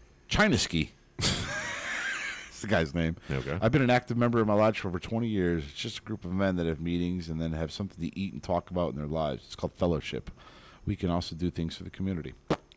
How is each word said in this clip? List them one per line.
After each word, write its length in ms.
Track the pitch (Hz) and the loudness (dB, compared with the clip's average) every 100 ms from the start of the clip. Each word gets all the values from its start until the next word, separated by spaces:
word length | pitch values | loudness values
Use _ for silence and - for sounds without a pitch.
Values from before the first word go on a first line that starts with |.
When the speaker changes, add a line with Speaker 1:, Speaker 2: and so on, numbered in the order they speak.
| - - - | -20 -20 -2
Speaker 1:
China 300 | - 214 185 | 2 4 4
Ski. 340 | - 85 76 - _ | 2 0 0 -4 _
<laughs> 120 | - | -4
That's 1400 | - - - - - - - - - - - - - - | 0 0 -2 -4 -4 -6 -6 -4 -4 -4 -6 -8 -12 -10
the 60 | 104 | 0
guy's 260 | 98 80 80 | 2 2 2
name. 220 | 82 82 - | 0 -2 -4
Speaker 2:
Okay. 280 | 67 64 80 | -4 -2 0
Speaker 1:
"I've 100 | 110 | 2
been 120 | 147 | 4
an 80 | 123 | 6
active 260 | 123 - 117 | 4 2 2
member 220 | 120 117 | 4 4
of 60 | 107 | 4
my 80 | 104 | 6
lodge 240 | 107 110 | 6 4
for 80 | 98 | -2
over 100 | 87 | -4
twenty 280 | - 113 117 | -2 -2 0
years. 360 | 104 90 85 71 | 2 4 2 0
It's 80 | - | -6
just 200 | 117 - | -8 -8
a 20 | |
group 240 | - 107 87 | -8 -8 -4
of 60 | |
men 220 | 92 98 90 | 0 2 2
that 100 | 82 | 0
have 140 | 76 | 0
meetings 480 | 85 87 87 90 82 | 0 0 0 -2 -4
and 100 | 80 | -2
then 120 | 82 | -2
have 180 | 80 80 | -2 -4
something 380 | - 98 - 82 | -4 -8 -6 -6
to 100 | - | -4
eat 140 | 98 | -6
and 80 | - | -6
talk 300 | - 87 - | -2 -2 0
about 200 | 90 85 | 0 0
in 40 | 65 | -2
their 80 | 73 | -4
lives. 360 | 80 78 62 - | -2 -2 -2 -8
It's 100 | - | -8
called 180 | - | -8
fellowship. 580 | - 90 78 - 62 - - - - - - - | 0 2 2 -2 -6 -8 -14 -20 -20 -20 -10 -4
We 80 | 98 | -2
can 160 | 92 | 0
also 240 | 87 - 82 | 0 -2 -2
do 160 | 87 | -2
things 240 | - 85 - | 0 -4 -6
for 60 | |
the 60 | 90 | -10
community." 420 | - 95 90 67 - - - - | -6 -4 -4 -6 -10 -4 -4 -6